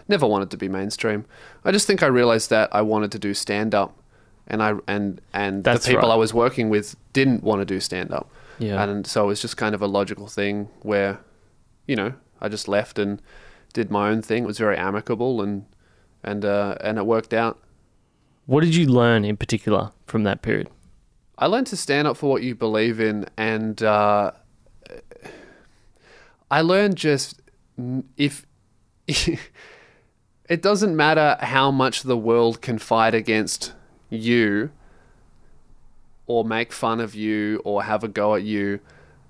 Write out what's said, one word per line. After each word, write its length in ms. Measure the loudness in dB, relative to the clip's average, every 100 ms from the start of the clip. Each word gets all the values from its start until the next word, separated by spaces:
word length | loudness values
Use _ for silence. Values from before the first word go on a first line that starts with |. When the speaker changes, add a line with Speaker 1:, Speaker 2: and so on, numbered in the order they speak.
| -4
Speaker 1:
Never 160 | 0 2
wanted 220 | 2 -2
to 60 | -6
be 100 | -6
mainstream. 560 | -6 -6 -4 -4 -4 -8 -20 -20 -8
I 80 | -2
just 160 | 0 2
think 140 | 2
I 40 | 4
realised 420 | 4 4 2 2
that 180 | 2 2
I 80 | 2
wanted 300 | 2 0 -2
to 80 | -4
do 140 | -6
stand-up, 600 | -6 -4 -2 0 0 0 -6 _ _ _ _ -8
and 160 | -2
I, 100 | 0 -2 -4
and, 340 | -4 -4 -6 -8
and 300 | -4 -4 -2
the 80 | 0
Speaker 2:
That's 140 | 0 2
Speaker 1:
people 160 | 2 4
Speaker 2:
right. 60 |
Speaker 1:
I 40 | 4
was 160 | 2
working 360 | 2 0 0 0
with 260 | 0 -2 -14 -6
didn't 300 | 0 2 2
wanna 220 | 0 -2 0
do 140 | -4
stand-up. 480 | -4 -6 -6 -8 -8 -18 -20 -8
Speaker 2:
Yeah. 220 | -4 -2
Speaker 1:
And 240 | -2 -4 -4
so 200 | -2 0
it 20 |
was 140 | -2
just 140 | -6 -4
kind 180 | -4 -2
of 60 |
a 60 | 0
logical 400 | 0 -2 -6 -10
thing 420 | -4 -4 -4 -8 -12
where, 380 | -2 0 0 -2 -12 _ _ _ _ _ -6
you 100 | -2
know, 180 | -2 -6 _ _
I 60 | -8
just 180 | -8 -2
left 300 | -2 -2 -4
and 240 | -4 -4 -10 -20 -20 -20 _
did 180 | -6 -2
my 180 | 0 0
own 120 | 0
thing. 220 | -2 -2
It 40 | -2
was 100 | -2
very 200 | -2 0
amicable 640 | -2 -4 -4 -4 -2 -2
and, 240 | -4 -6 -10 _ _ _ _ _
and, 200 | -8 -4
uh, 320 | -2 -2 -2 -4
and 160 | -4 -2
it 80 | 0
worked 280 | 0 0
out. 260 | -2 -2 -4 _ _ _ _ _ _ _ _ 0
Speaker 2:
What 140 | 2
did 100 | 4 4
you 120 | 4
learn 360 | 6 6 4 2
in 120 | -4
particular 540 | -2 -2 0 0 0 _ -6
from 160 | -2
that 180 | 0 -2
period? 280 | -2 -4 -4 _ _ -20 _ _ _ -2
Speaker 1:
I 80 | 0
learned 220 | 2 -2
to 100 | -6
stand 300 | -2 0 0
up 100 | 0
for 140 | 0
what 100 | 0
you 140 | -2 -4
believe 440 | 0 2 0 2
in, 280 | 0 0 -8 -4
and, 440 | -2 -2 -4 -2
uh, 480 | 2 4 4 4 2 -4 _ _ _ -20 -20 -20 -20 -20 -20 -20 -20 -20 _ _ _ _ _ -20 -20 _ 0
I 100 | 2
learned 340 | 4 4 4 2
just 460 | 2 2 -2 -12 _ _ _ -12
n-, 280 | -6 -6 -8 -2
if 280 | -2 -2 -20 _ _ _
<laughs> 320 | _ _ -6
it 1500 | -2 -2 -4 -8 -20 -20 -20 -20 _ _ _ _ _ -6 0
doesn't 340 | 2 2 2 4
matter 420 | 4 6 4 2
how 300 | 2 2 4
much 320 | 4 2 0
the 140 | -2 0
world 440 | 2 4 4 0
can 160 | -6 -6
fight 340 | 0 2 4
against 600 | 2 2 0 0 -4 -8 -14 -20 _ -10
you 600 | -6 0 2 4 0 -4 -8 -20 -20 _ _ _ -20 -20 -20 _ -20 -20 -20 -20 -20 -4
or 160 | -2
make 280 | 0 -2 -4
fun 280 | -4 -2 -2
of 160 | -4 -4
you 460 | -2 -2 -2 -4
or 200 | -2 -4
have 200 | -2 -2
a 40 | -4
go 280 | -2 0 0
at 80 |
you, 360 | 0 -4 -2 -4 -10 -20 -20 -20 -20